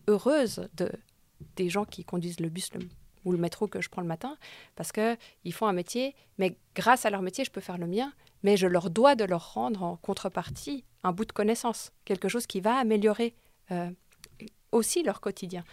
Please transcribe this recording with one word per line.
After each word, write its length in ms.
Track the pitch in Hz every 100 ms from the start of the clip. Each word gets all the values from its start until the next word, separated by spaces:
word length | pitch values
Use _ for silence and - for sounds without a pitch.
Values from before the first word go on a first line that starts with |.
| -
heureuse 640 | 208 240 302 233 - 180 -
de, 160 | - - _ _ _ - - -
des 140 | 180
gens 160 | 196 208
qui 200 | - -
conduisent 340 | 180 175 170
le 100 | 165
bus 240 | 165 -
le, 80 | - 180 - - _ 180
ou 60 |
le 60 | 180
métro 300 | 170 - 208
que 140 | 190
je 80 | 170
prends 120 | -
le 60 | 170
matin, 300 | 165 254 311 - - - -
parce 160 | 160
que 260 | - 220 233 - _
ils 100 | 175
font 140 | - 214
un 60 |
métier, 420 | 180 175 240 269 - _ -
mais 200 | 185 180 _ -
grâce 300 | 196 247 220
à 40 |
leur 120 | 202
métier, 220 | 185 185
je 80 | 262
peux 100 | -
faire 160 | - 175
le 100 | 170
mien, 260 | 196 269 - - _
mais 140 | 196 202
je 100 | 185
leur 220 | 175 180
dois 260 | 180 269 254
de 80 |
leur 300 | 196 170 -
rendre 300 | 220 247 202
en 120 | 175 170
contrepartie 880 | - 196 190 180 - - - 285 - _
un 80 | 185
bout 140 | 180 220
de 60 |
connaissance, 600 | - 208 233 240 - - _ -
quelque 220 | 196 190
chose 200 | 240 -
qui 120 | 190
va 160 | 202 262
améliorer, 600 | 226 214 214 208 233 - _ _ -
euh, 180 | 180 175 180 _ _ - - 214 _ -
aussi 320 | 233 226 349
leur 180 | 294 -
quotidien. 420 | 208 196 180 180 170